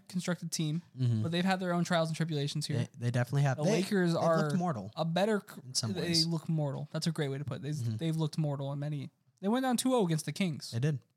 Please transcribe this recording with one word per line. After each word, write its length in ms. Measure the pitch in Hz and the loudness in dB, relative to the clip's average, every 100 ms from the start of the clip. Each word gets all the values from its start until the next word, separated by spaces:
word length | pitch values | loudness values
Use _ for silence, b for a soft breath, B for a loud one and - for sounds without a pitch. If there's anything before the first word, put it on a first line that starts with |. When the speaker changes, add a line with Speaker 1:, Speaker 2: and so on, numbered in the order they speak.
| - | -6
Speaker 1:
constructed 420 | 185 175 170 165 | -4 -2 -4 -4
team, 320 | - 156 160 - 123 | -2 -2 -2 -6 0
Speaker 2:
Mm-hmm. 240 | 123 110 | 2 2
Speaker 1:
but 80 | 135 | 2
they've 140 | 165 185 | 2 2
had 140 | 185 | 2
their 140 | 180 | 2
own 100 | 175 | 0
trials 260 | 170 170 160 | 2 2 2
and 60 | 160 | 0
tribulations 520 | 165 151 143 151 139 | -2 0 -2 -2 -2
here. 100 | 123 | -2
Speaker 2:
They, 120 | 117 - | -2 -2
they 120 | 120 | 0
definitely 320 | 123 123 139 | 0 2 2
have. 140 | 139 127 | 2 2
Speaker 1:
The 60 | |
Speaker 2:
They, 80 | 175 | 2
Speaker 1:
Lakers 420 | 214 190 202 175 | 2 2 2 4
Speaker 2:
they 60 | 165 | 4
Speaker 1:
are 240 | 165 165 | 4 4
Speaker 2:
looked 120 | 151 180 | 2 0
mortal 340 | 175 120 95 - | 0 -2 -6 -4
Speaker 1:
a 100 | 165 | -2
better 360 | 170 208 208 - | 2 2 0 -4
c-, 140 | - 123 | -14 -8
Speaker 2:
in 80 | |
some 200 | 131 113 | -4 -2
Speaker 1:
they 80 | 180 | -2
Speaker 2:
ways. 260 | 170 170 170 | 0 2 2
Speaker 1:
look 200 | 165 - | 0 -2
mortal. 380 | 160 147 139 147 | 0 0 -4 -6
That's 160 | 160 170 | -4 -2
a 40 | |
great 180 | 160 143 | 0 -2
way 80 | 139 | -4
to 60 | 143 | -6
put 120 | - | -6
it. 40 | |
They've, 100 | 123 151 | -4 -4
Speaker 2:
Mm-hmm. 220 | 117 110 | -2 -2
Speaker 1:
they've 180 | 165 160 | -2 0
looked 200 | 156 - | 0 0
mortal 340 | 151 139 139 | -2 -2 -4
in 60 | 143 | -4
many. 300 | 147 147 131 - _ _ | -4 -4 -8 -14 _ _
They 60 | 190 | 0
went 160 | 247 | 0
down 140 | 262 240 | 2 0
two 180 | 254 247 | 2 2
oh 100 | 180 | 2
against 200 | 156 - | 0 -2
the 60 | |
Kings. 360 | 143 190 143 - | -2 -2 -2 -6
Speaker 2:
They 80 | 113 | 0
did. 200 | 143 139 - | 0 0 -6